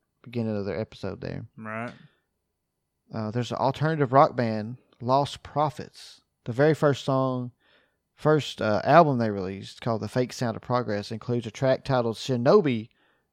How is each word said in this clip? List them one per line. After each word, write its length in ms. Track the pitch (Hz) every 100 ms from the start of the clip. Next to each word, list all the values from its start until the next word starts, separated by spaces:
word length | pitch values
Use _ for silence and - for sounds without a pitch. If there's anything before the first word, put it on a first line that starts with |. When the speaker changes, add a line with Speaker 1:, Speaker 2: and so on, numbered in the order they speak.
| _ _
Speaker 1:
beginning 340 | - 120 110 107
of 80 |
their 140 | 98 85
episode 400 | 110 - 98 95
there. 240 | 90 90 113 -
Speaker 2:
Right. 340 | 110 110 120 - - _ _ _ _ _ _ _ _ _ _
Speaker 1:
Uh, 200 | 143 107
there's 180 | 117 117
an 60 | 120
alternative 540 | 127 131 156 160 131
rock 240 | 135 151 123
band, 400 | 117 110 107 123 _ _
Lost 420 | 120 135 143 -
Prophets. 800 | - 143 151 - - - - - _ _
The 80 | -
very 200 | 117 147
first 300 | 151 151 135
song, 460 | - 131 131 127 123 - _ _ _ _ _
first, 480 | _ 151 156 - -
uh, 180 | 107 104
album 340 | - 151 160 127
they 120 | 113
released, 500 | 101 92 98 110 -
called 220 | - 113
The 60 | 107
Fake 240 | 127 127
Sound 220 | - 123
of 80 | 107
Progress, 480 | - 123 110 104 101
includes 380 | 110 - 123 113
a 20 |
track 340 | - 135 131
titled 300 | - 131 117
Shinobi 760 | 107 - 127 123 208 156 117 110 _ _ _ _